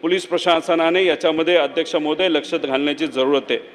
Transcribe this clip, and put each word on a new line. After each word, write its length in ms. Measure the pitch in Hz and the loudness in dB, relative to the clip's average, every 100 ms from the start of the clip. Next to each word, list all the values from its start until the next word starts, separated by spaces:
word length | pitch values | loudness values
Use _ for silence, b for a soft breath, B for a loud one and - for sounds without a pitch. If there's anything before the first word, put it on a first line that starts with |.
पोलीस 240 | 160 185 175 | 0 -2 -2
प्रशासनाने 800 | 170 180 165 160 165 165 180 185 | -2 2 0 2 2 2 2 2
याच्यामध्ये, 500 | 147 175 160 165 175 | 2 0 0 2 2
अध्यक्ष 400 | 143 135 156 170 | 2 -2 -2 -2
महोदय, 340 | 151 156 185 | -2 0 0
लक्ष 260 | 156 - 165 | 0 -2 -4
घालण्याची 520 | 139 135 147 147 156 | -2 -2 -2 -2 -4
जरूरत 340 | 131 131 143 135 | 0 2 0 0
आहे. 100 | 117 - | -4 -4